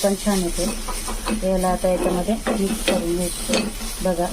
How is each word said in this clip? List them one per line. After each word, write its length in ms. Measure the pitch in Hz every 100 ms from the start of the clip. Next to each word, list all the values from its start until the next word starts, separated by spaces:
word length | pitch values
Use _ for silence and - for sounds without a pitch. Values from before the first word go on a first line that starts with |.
पण 100 | 202 196
छान 140 | 208 196
येतो. 240 | 175 165 196 214 - - - - - 220 185
याला 220 | 185 185
आता 200 | 180 185
याच्यामध्ये 460 | 180 185 175 180 220 - 220
मिक्स 260 | 196 220 -
करून 300 | 185 170 175
घ्यायचं. 380 | 180 - - - 214 - 220 -
बघा 220 | 185 175 180